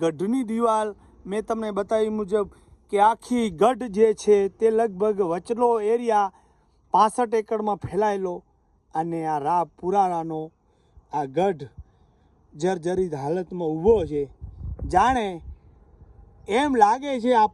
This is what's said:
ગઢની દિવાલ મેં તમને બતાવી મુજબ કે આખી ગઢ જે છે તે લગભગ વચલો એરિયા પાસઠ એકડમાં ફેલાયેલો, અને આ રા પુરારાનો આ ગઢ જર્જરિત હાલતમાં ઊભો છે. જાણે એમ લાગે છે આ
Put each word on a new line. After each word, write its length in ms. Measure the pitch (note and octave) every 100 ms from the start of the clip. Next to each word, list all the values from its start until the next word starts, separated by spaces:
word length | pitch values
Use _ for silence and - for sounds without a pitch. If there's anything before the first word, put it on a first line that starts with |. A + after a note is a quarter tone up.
ગઢની 420 | E3 D3+ F#3+ C4 G#3+
દિવાલ 380 | A3+ A#3 A3 G#3+ F#3+ _ _ F3
મેં 200 | G#3 G#3
તમને 260 | A3+ A3 G3+
બતાવી 380 | G3+ A3 A3 G#3+
મુજબ 400 | G3 G#3 G3 - _ _ -
કે 100 | G3+ G#3
આખી 400 | G3+ - B3 A3 D#3
ગઢ 260 | A3 A#3+ B3 F#3+
જે 160 | A3 G#3
છે 120 | G#3 G#3 G3 -
તે 80 | A3+
લગભગ 480 | A3 A3+ F3+ G#3+ G3 F3+
વચલો 420 | E3+ E3+ A#3 A#3+ A#3 G#3
એરિયા 340 | A#3 A#3+ G#3+ G3 - _ _ _ _ _
પાસઠ 400 | F3+ G#3+ - A#3+ A#3
એકડમાં 420 | G#3 A3 G#3+ G3 -
ફેલાયેલો, 500 | F#3 G#3+ G3 F#3 F3 _ _ _ _ _
અને 240 | D#3+ E3 E3 D#3+
આ 60 | D3+
રા 260 | C#3+ F3 D#3+ -
પુરારાનો 600 | F3 G3+ F#3 E3+ E3 D#3 D#3+ _ _ _ _ - - D3
આ 80 | C#3 C3+
ગઢ 260 | G3 D#3 C3+ - - _ _ _ _ _ _
જર્જરિત 600 | D3+ F3 F3+ E3 F#3 F#3 D3+
હાલતમાં 500 | C#3+ F3+ F3 F3+ D#3+
ઊભો 220 | D#3+ F#3 A3 D3+
છે. 120 | D3 C#3 - - - - - C3+
જાણે 340 | F3 A#3 C4 G3+ E3 - - - _ _ _ - - - - - G#3+
એમ 100 | D4 B3+
લાગે 300 | G#3 B3 C#4+ C4
છે 80 | A#3 A#3+
આ 80 | G#3+